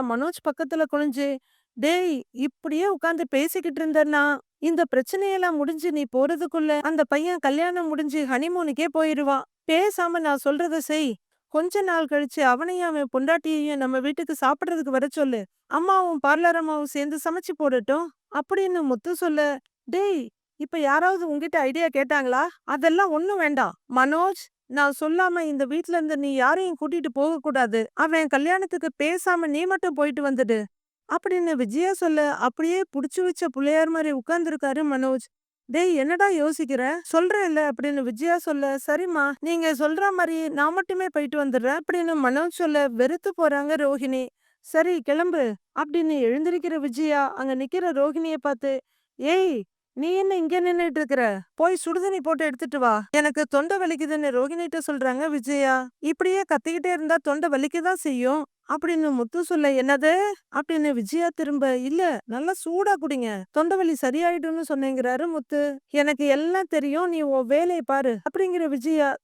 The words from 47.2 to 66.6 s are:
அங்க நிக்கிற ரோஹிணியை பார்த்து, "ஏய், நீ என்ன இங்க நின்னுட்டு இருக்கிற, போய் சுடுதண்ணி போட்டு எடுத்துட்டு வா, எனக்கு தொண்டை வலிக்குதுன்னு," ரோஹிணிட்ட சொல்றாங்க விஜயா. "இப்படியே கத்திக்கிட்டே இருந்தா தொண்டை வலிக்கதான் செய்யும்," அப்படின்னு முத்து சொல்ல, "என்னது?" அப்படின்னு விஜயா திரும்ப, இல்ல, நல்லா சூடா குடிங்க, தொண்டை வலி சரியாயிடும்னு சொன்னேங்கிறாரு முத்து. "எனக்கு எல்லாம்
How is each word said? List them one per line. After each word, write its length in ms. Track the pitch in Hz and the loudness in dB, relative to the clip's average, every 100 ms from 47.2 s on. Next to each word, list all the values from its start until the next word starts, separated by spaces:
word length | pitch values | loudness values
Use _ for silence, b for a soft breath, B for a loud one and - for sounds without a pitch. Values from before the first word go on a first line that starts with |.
| 269 | 0
அங்க 220 | - 269 262 | -2 -4 -2
நிக்கிற 380 | 269 370 349 | -2 -2 0
ரோஹிணியை 480 | 277 285 294 330 311 | 2 2 0 -4 -2
பார்த்து, 320 | 285 262 277 269 - _ _ - | -2 -2 -2 -4 -8 _ _ -6
"ஏய், 360 | 277 370 370 247 190 _ _ 254 | 0 2 2 0 -6 _ _ -6
நீ 120 | 320 370 | -2 0
என்ன 180 | 392 370 | 0 0
இங்க 220 | 320 359 | 0 0
நின்னுட்டு 380 | 359 349 339 285 | 0 0 0 -2
இருக்கிற, 220 | 277 269 233 196 - - | 0 0 0 -2 -8 0
போய் 260 | 339 370 | 2 2
சுடுதண்ணி 380 | 330 349 392 381 | -2 -2 -2 -2
போட்டு 220 | 285 311 311 | -2 0 -2
எடுத்துட்டு 340 | 254 285 277 | -4 -6 0
வா, 160 | 247 214 202 | 2 2 0
எனக்கு 280 | 294 294 285 294 | 0 2 0 0
தொண்டை 280 | 277 330 392 | 0 0 0
வலிக்குதுன்னு," 520 | 359 302 302 311 285 | 0 -2 -2 -2 0
ரோஹிணிட்ட 460 | 247 277 339 339 330 | 0 0 -2 -6 -6
சொல்றாங்க 440 | 302 277 262 254 311 | -4 -2 -2 0 -2
விஜயா. 460 | 294 240 285 269 262 254 - | -2 -2 0 2 2 -2 -6
"இப்படியே 400 | 302 - 370 381 381 | -4 0 0 0 0
கத்திக்கிட்டே 460 | 294 320 339 359 | 0 -2 -2 -2
இருந்தா 240 | 349 311 330 | 0 0 0
தொண்டை 260 | 294 294 330 | 0 -2 0
வலிக்கதான் 560 | 269 285 339 339 370 302 | 0 -2 -2 -2 -2 -2
செய்யும்," 400 | 247 247 302 277 _ - | -2 0 0 -4 _ -8
அப்படின்னு 420 | 294 339 330 302 | -4 -2 0 0
முத்து 280 | 254 233 349 | 0 -2 -4
சொல்ல, 240 | 339 330 285 | -2 2 2
"என்னது?" 380 | 269 262 277 311 359 415 392 _ | 2 2 4 4 4 2 -4 _
அப்படின்னு 360 | 285 294 320 302 | -6 -2 0 0
விஜயா 340 | 240 202 330 339 - | 0 -2 -2 -2 -2
திரும்ப, 300 | 294 285 269 254 | -2 0 0 0
இல்ல, 200 | 254 330 349 247 - | 0 0 0 0 -4
நல்லா 260 | 240 330 381 | -6 -4 -4
சூடா 380 | 330 349 403 370 | -4 0 2 0
குடிங்க, 340 | 294 269 226 202 185 | 0 -2 -4 -6 -4
தொண்டை 240 | 294 330 381 | 0 2 2
வலி 160 | 339 294 | 2 0
சரியாயிடும்னு 640 | 262 294 349 349 320 320 320 | 0 2 0 0 -2 -4 -2
சொன்னேங்கிறாரு 600 | 277 269 262 254 254 339 | -2 -2 0 0 -2 -2
முத்து. 340 | 320 - 294 294 269 _ | -4 -4 -2 -2 -4 _
"எனக்கு 320 | 285 285 277 285 | 0 0 2 2
எல்லாம் 420 | 277 320 381 | 2 2 -2